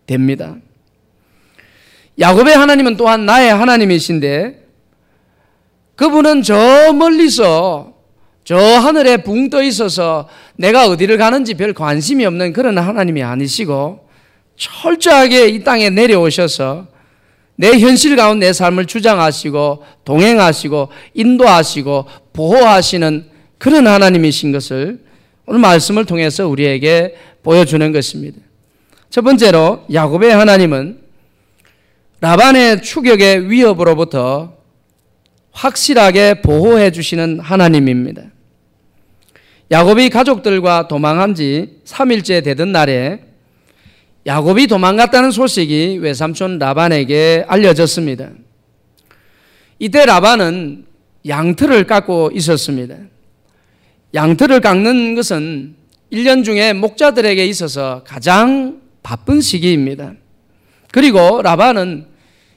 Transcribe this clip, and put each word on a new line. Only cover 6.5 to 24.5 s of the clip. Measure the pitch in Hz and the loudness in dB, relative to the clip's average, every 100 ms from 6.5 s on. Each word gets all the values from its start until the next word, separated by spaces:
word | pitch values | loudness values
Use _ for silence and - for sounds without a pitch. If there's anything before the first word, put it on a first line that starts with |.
| 208 233 277 311 | 2 4 6 4
멀리서 | 294 330 320 330 240 202 160 185 151 - _ _ _ _ _ | 4 2 2 2 2 0 0 -2 -6 -12 _ _ _ _ _
저 | - 175 | -4 2
하늘에 | 208 240 254 311 262 240 | 4 4 2 2 2 0
붕 | 170 214 262 | -2 -4 -2
떠 | 285 | -2
있어서 | 269 202 208 180 170 160 147 - _ - | -2 -2 -4 -4 -4 -4 -8 -20 _ -4
내가 | 180 233 233 | 0 2 2
어디를 | 170 190 220 | 0 0 0
가는지 | 220 262 240 | 0 0 -4
별 | 170 208 | -6 -6
관심이 | 196 156 147 156 277 214 | -6 -4 -4 -2 -2 -2
없는 | 170 180 | -2 -6
그런 | 165 262 190 | -2 -2 -2
하나님이 | 175 220 180 156 | -2 -2 -4 -4
아니시고 | 120 127 139 131 196 139 147 208 _ _ _ _ _ - | -6 -6 -6 -6 -6 -6 -6 -10 _ _ _ _ _ -18
철저하게 | - - 339 339 349 277 262 254 226 | -16 -8 -4 -2 2 4 4 4 2
이 | 214 | 0
땅에 | 277 240 208 | -2 -2 0
내려오셔서 | 190 240 196 165 147 170 - 135 151 185 _ _ _ _ _ _ - | 0 2 2 0 0 -4 -4 -8 -8 -16 _ _ _ _ _ _ -2
내 | 185 247 | 2 4
현실 | 233 254 302 277 | 4 4 2 2
가운데 | 214 214 185 | 2 2 0
내 | |
삶을 | 180 180 180 185 | 0 -2 -2 -4
주장하시고 | 226 220 202 160 147 151 143 147 147 - _ - | -2 0 2 0 -2 -8 -4 -4 -6 -12 _ -4
동행하시고 | 151 208 226 180 151 151 147 139 - - | 0 2 2 2 0 -4 -6 -6 -12 -14
인도하시고 | - 214 247 247 175 151 147 139 143 135 - _ | -4 0 2 4 4 2 -4 -6 -6 -6 -18 _
보호하시는 | - 160 240 233 196 175 180 160 151 165 _ _ _ | -6 0 2 4 4 0 -2 -2 -4 -10 _ _ _
그런 | 262 311 240 | 2 4 4
하나님이신 | 202 190 180 156 139 151 | 4 4 2 0 -2 -4